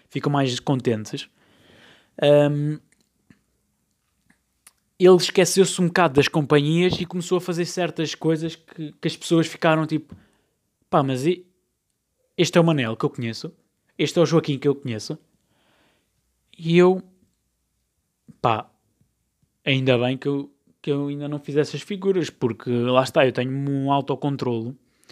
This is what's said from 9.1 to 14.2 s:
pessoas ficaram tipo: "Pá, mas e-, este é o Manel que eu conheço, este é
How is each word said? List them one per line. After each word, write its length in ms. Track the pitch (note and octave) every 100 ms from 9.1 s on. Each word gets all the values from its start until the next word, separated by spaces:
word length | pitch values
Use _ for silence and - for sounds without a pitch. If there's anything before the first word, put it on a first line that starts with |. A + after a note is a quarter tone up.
| -
pessoas 300 | - E3+ D#3+
ficaram 400 | - E3 D#3+ D3+
tipo: 300 | D#3 - - _ _ _ _ _ _ _
"Pá, 140 | E3
mas 240 | C3+ B2+ D3+
e-, 180 | F3+ - _ _ _ _ _ _ _ _ -
este 220 | E3+ F3
é 20 |
o 40 |
Manel 320 | E3 D3+ A2+ A2+
que 80 |
eu 60 | D3
conheço, 420 | - A#2 A2+ - - _ _ _ -
este 200 | D#3+
é 40 | F3+